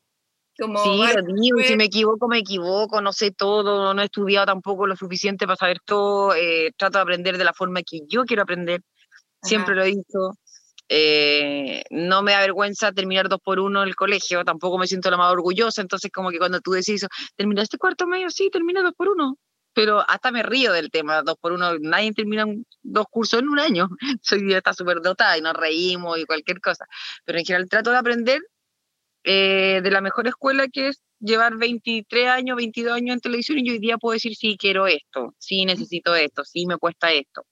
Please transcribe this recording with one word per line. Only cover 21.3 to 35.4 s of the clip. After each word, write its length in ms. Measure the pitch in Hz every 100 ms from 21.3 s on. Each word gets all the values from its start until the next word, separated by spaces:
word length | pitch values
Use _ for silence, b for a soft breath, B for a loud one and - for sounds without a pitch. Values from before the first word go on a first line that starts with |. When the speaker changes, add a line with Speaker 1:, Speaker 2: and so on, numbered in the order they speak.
| 160
Speaker 2:
por 120 | 170
uno, 240 | 180 175 165
nadie 300 | 156 175 214
termina 320 | 214 214 214 214
un, 200 | 208 240 _
dos 220 | - 196 208
cursos 280 | 226 214 226
en 80 | 277
un 100 | 285
año. 300 | 311 180 185 180
<laughs> 220 | 262 262
Soy, 300 | - 202 196
está 200 | 190 -
súper 280 | 185 180 175
dotada 360 | 170 190 220 170
y 40 |
nos 120 | 160 160
reímos 640 | 160 160 180 180 175 165
y 60 | 156
cualquier 360 | 160 151 180
cosa. 240 | - 170 - B B B -
Pero 140 | 170
en 60 | 165
general 240 | 180 185
trato 220 | 214 226
de 60 | 247
aprender, 440 | 240 233 233 285 370 _ _ _ _ _ _ _
eh, 580 | - 196 190 190 190 190
de 80 | 185
la 100 | 196
mejor 260 | 196 208 233
escuela 400 | 254 269 269 269
que 220 | 269 269
es 120 | 277 _ _
llevar 380 | 214 220 233 226
veintitrés 720 | 233 240 233 226 208 233 247
años, 260 | 254 254 247
veintidós 380 | 233 233 233 240
años 200 | 240 247
en 40 |
televisión 380 | 247 240 233 302
y 80 | 247
yo 60 |
hoy 60 | 233
día 180 | 214 226
puedo 160 | 233
decir, 220 | 226 226 208
"Sí, 220 | 220 196
quiero 300 | 202 190 190
esto, 460 | 151 - 135 120
sí, 280 | -